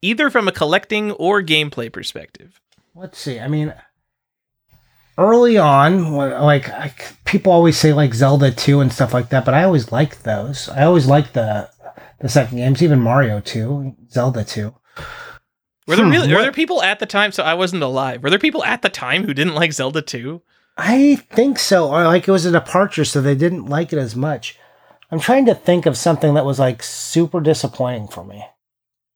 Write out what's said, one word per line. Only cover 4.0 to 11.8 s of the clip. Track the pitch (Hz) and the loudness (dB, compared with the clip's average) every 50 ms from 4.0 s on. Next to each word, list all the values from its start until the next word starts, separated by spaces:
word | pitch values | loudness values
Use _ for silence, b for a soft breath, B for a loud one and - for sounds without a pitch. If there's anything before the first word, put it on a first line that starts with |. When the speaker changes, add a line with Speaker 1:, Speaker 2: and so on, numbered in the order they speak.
| _ _ _ _ _ _ _ _ _ _ _ _ _ _ _ _ _ _ _ _ _ _ _ - | _ _ _ _ _ _ _ _ _ _ _ _ _ _ _ _ _ _ _ _ _ _ _ 0
Speaker 2:
early | 180 208 233 240 240 240 226 208 | 2 4 6 6 4 4 4 4
on, | 160 147 139 139 143 156 185 190 170 156 151 | 4 4 6 4 4 4 4 2 0 -2 -2
when, | 143 139 135 127 135 | -2 -4 -4 -2 0
like, | 147 147 147 135 - - | 2 2 2 2 0 -6
I | - - 151 143 | -10 -12 -12 -12
c-, | - - - - - _ _ | -12 -14 -18 -20 -20 _ _
people | - - - - 190 175 | -2 -2 0 2 4 4
always | 170 170 165 156 | 6 6 4 4
say, | - - 156 147 | 4 4 4 4
like, | 147 147 131 110 | 4 2 2 2
Zelda | 117 139 135 143 139 143 131 | 2 2 2 4 4 4 2
two | 123 - - 143 143 143 | 0 0 0 2 4 4
and | 135 127 120 | 2 2 0
stuff | - 139 120 - | 0 -2 0 0
like | 127 120 - | -2 -2 0
that, | 139 131 127 | -2 0 0
but | 135 127 | 2 2
I | 151 180 | 2 4
always | 190 175 139 110 - 113 | 4 2 0 0 -2 -2
liked | 123 151 143 - - - | -2 -2 -2 -4 -8 -8
those. | 113 107 101 107 131 143 - - - | -6 -6 -6 -6 -8 -10 -10 -12 -8
I | - 135 147 | -2 2 2
always | 165 180 165 127 | 4 4 4 4
liked | 131 139 151 147 - - | 4 4 2 2 0 -2
the, | 127 113 107 107 104 - - _ _ | -4 -2 -2 -4 -6 -6 -10 _ _